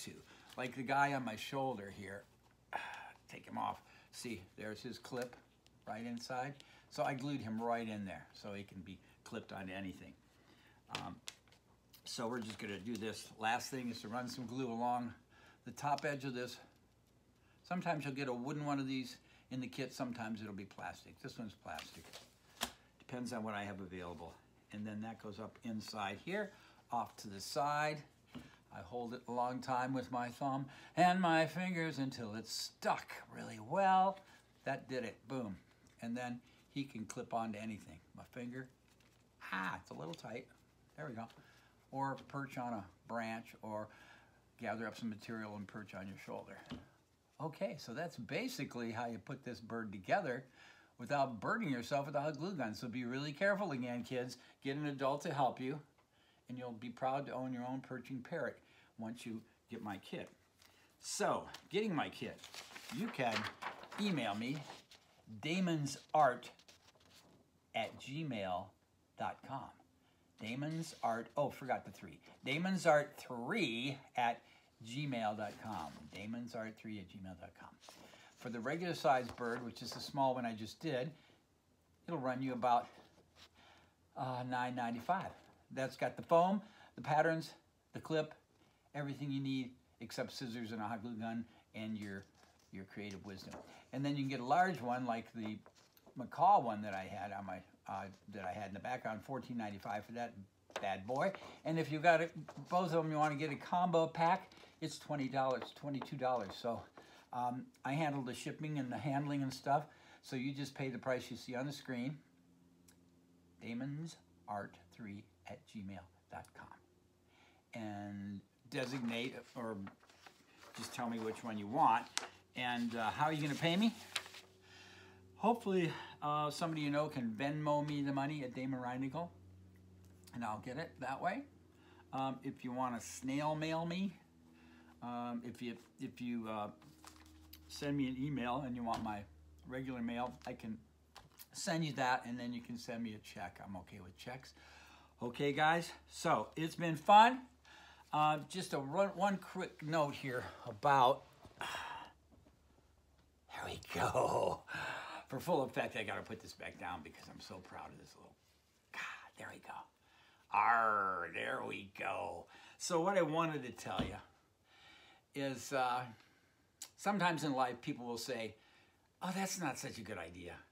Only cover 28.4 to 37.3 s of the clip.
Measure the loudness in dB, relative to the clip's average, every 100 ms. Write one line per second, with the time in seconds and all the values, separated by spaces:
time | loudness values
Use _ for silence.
28.4 | -14 -20 -16 -14 -8 -6 -6 -6 -4 0
29.4 | 0 0 -2 0 2 0 0 -2 -2 -2
30.4 | 0 0 -2 -10 -4 6 6 8 6 6
31.4 | 4 2 -2 0 0 0 -2 -2 -6 -6
32.4 | -6 -6 -6 0 2 2 0 -12 -12 -12
33.4 | -10 -8 0 4 8 8 6 4 -6 -20
34.4 | -20 -6 -2 -2 -2 -2 -2 -6 -6 -4
35.4 | -4 -6 -12 _ -20 -8 -4 -2 -4 -6
36.4 | -12 -20 -10 -6 -4 -6 -8 -6 -2